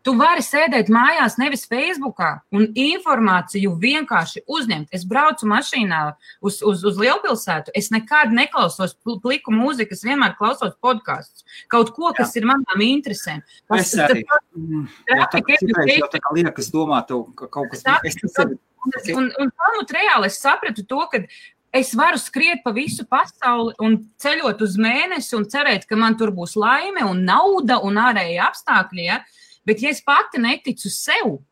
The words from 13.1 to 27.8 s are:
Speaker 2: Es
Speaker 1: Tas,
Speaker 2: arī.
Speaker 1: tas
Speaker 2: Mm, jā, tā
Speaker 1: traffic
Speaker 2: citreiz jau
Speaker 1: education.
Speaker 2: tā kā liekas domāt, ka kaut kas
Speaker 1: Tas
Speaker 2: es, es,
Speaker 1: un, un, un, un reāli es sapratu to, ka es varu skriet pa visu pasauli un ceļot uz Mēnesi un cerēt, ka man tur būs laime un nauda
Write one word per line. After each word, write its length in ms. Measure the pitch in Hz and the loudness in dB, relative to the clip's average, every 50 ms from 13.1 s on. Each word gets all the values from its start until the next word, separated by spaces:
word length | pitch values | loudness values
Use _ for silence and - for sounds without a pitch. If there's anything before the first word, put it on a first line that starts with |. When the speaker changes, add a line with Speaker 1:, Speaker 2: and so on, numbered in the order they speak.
| 202 - - 175 156 151 - _ - - _ _ | -8 -8 -8 -8 -10 -10 -12 _ -20 -20 _ _
Speaker 2:
Es 220 | 214 214 180 - | 0 0 2 2
Speaker 1:
Tas, 160 | - 226 151 143 | 2 2 4 4
Speaker 2:
arī. 160 | 127 117 104 | 4 2 2
Speaker 1:
tas 160 | - 294 - _ _ | 0 0 0 _ _
Speaker 2:
Mm, 380 | _ 170 160 - - 156 - - - - _ | _ -12 -8 -4 -4 -4 -4 -6 -12 -14 _
jā, 160 | - 254 262 | 0 2 2
tā 80 | 233 - | 2 2
Speaker 1:
traffic 300 | - - - - 285 294 | 2 -2 0 2 2 2
Speaker 2:
citreiz 160 | - 208 226 | 2 2 2
jau 80 | 175 147 | 2 4
Speaker 1:
education. 240 | 131 - - 143 143 | 4 4 2 2 0
Speaker 2:
tā 100 | - 156 | -4 -4
kā 140 | - 143 151 | -4 0 0
liekas 380 | 165 170 156 - - 135 - | 2 0 0 0 -4 -8 -4
domāt, 400 | - 156 160 151 147 123 117 - 135 123 113 - - | -2 -2 0 2 0 -2 0 -2 -6 -6 -6 -8 -14
ka 100 | - 127 - | -18 -16 -12
kaut 220 | - 143 - - | -8 -8 -8 -8
kas 120 | - - | -8 -4
Speaker 1:
Tas 180 | - 269 285 320 | 0 2 2 2
Speaker 2:
es, 140 | - - - | 2 -2 -8
es, 220 | - - 185 - - | -6 -8 -6 0 0
Speaker 1:
un, 200 | 196 - - - _ _ _ _ - 254 - 508 - - | 0 0 -2 -8 _ _ _ _ -8 -8 -8 -6 -6 -4
un, 180 | - 262 262 247 - - | -2 -2 -2 -2 -2 -4
un, 140 | 277 262 - - 330 381 453 427 | -4 -4 -4 0 0 0 0 0
un 80 | 269 | -6
reāli 400 | - - 339 392 415 320 240 196 | -4 -2 -2 2 2 2 2 2
es 140 | 190 - - | 0 -4 -2
sapratu 420 | - 277 349 427 - 320 220 - 190 | 0 0 0 0 0 -8 -8 -8 -8
to, 220 | _ 262 285 349 | _ -4 -4 -4
ka 140 | - - 233 180 - - - - - _ _ _ _ - | -2 -4 -6 -6 -6 -16 -20 -20 -20 _ _ _ _ -2
es 200 | 262 254 - - | 0 0 0 0
varu 240 | 226 302 339 330 254 | 2 2 2 2 0
skriet 400 | - - - 269 311 339 349 - | -6 -6 -4 0 0 0 0 -2
pa 80 | _ 247 | _ -4
visu 360 | 208 226 285 - - - 226 _ | -4 -4 -4 -6 -6 -10 -6 _
pasauli 640 | - 277 - - _ _ - 254 240 240 233 233 226 - | 0 0 0 0 _ _ 0 0 0 0 0 -4 -4 -2
un 160 | 214 220 226 214 - - _ _ | 2 2 2 2 0 -8 _ _
ceļot 420 | - 285 302 311 320 247 202 - | -2 -2 -2 0 -2 -2 -2 -2
uz 140 | 214 202 180 | -2 -2 0
Mēnesi 560 | 202 220 226 233 285 339 370 370 311 - - - | 0 0 0 0 0 -2 -2 -4 -6 -6 -4 -4
un 120 | 220 208 208 | -4 -4 -4
cerēt, 380 | - 277 285 277 226 190 - _ | -2 -2 0 0 0 -2 -2 _
ka 80 | 220 | 0
man 220 | 214 226 226 226 226 | 2 2 2 2 2
tur 100 | 226 214 | 0 -2
būs 220 | 196 180 170 175 - | -2 -4 -10 -6 -4
laime 460 | 214 208 220 262 285 330 392 392 359 | -2 2 2 2 2 0 -4 -4 -2
un 200 | 254 196 185 185 185 | -2 -2 0 0 2
nauda 540 | 180 190 262 339 403 392 370 285 220 254 220 | 4 4 4 4 4 4 2 2 2 0 2